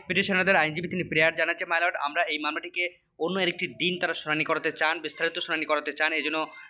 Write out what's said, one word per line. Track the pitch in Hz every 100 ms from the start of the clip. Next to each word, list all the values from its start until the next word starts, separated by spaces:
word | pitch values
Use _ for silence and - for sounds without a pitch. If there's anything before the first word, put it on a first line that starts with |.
| -
পিটিশনারদের | 180 196 185 180 185
আইনজীবী | 156 156 156
তিনি | 180
প্রেয়ার | 165 156 160
জানান | 160 165 170
যে, |
"My | 180 165
lord, | 175 175
আমরা | 143 151
এই | 170 151
মামলাটিকে | 151 160 170 180 175 - _ _
অন্য | 165 190
আরেকটি | 180 175 180
দিন | - 170 180
তারা | 170
শুনানি | 165 - 151
করাতে | 156 156 156
চান, | 151 156 165
বিস্তারিত | 156 - 165 165
শুনানি | - 160
করাতে | 151 151 147
চান, | 135 156
এই | 160
জন্য | 143 156 156 - -